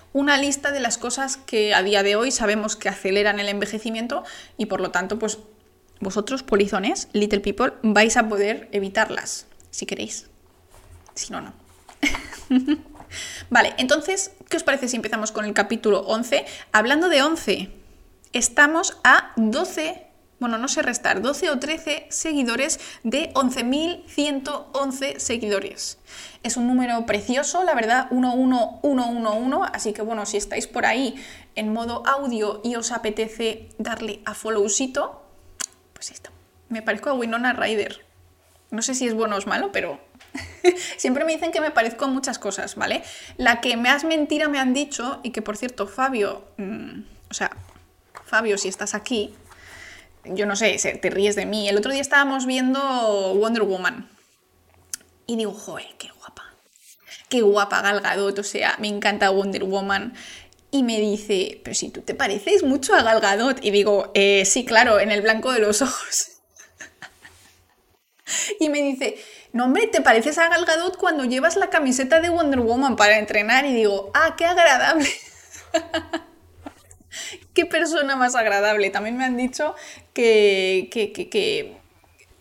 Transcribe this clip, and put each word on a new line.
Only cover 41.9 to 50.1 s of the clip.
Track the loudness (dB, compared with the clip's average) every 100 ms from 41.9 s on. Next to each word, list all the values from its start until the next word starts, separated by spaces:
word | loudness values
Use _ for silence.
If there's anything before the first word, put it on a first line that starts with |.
| -2
a | -2
muchas | -2 -4 -6
cosas, | -6 -6 -8 -6
¿vale? | -4 -4 -6 -16 -16 -2
La | 2 2
que | 0 0
más | 2 2
mentira | 2 0 0 0 0
me | 0
han | 0
dicho, | 0 -2 -6 -6 -6
y | -8
que | -8
por | -8 -6
cierto, | -8 -8 -8
Fabio, | -2 -2 0 -2 -4 -14 -12
mm, | -10 -10 -12 -14 -18 -20 -14
o |
sea, | -6 -6 -8 -18 -20 -20 _ _ -20 -4
Fabio, | 0 0 0
si | -2
estás | -6 -8
aquí, | -8 -4 -4 -4 -10 -20 -20 -20 -20 -20 -20 -20